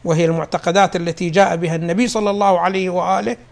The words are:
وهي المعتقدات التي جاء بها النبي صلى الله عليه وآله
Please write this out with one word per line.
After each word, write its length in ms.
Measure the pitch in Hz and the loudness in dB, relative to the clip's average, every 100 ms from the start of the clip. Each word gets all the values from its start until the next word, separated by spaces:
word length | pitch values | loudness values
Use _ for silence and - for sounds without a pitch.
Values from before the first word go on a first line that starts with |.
وهي 200 | 170 160 | 0 0
المعتقدات 720 | 165 165 147 165 180 180 190 175 | 2 0 -4 -4 0 2 2 0
التي 340 | 170 160 175 | -6 -4 -2
جاء 260 | 170 190 170 | 2 2 2
بها 200 | 165 165 | -2 -2
النبي 320 | 170 180 247 | -2 0 0
صلى 220 | 220 208 | 0 -2
الله 300 | 202 202 180 | 2 2 2
عليه 300 | 175 190 185 | 2 0 -2
وآله 460 | 180 180 196 208 233 - | -2 0 -2 -2 -8 -12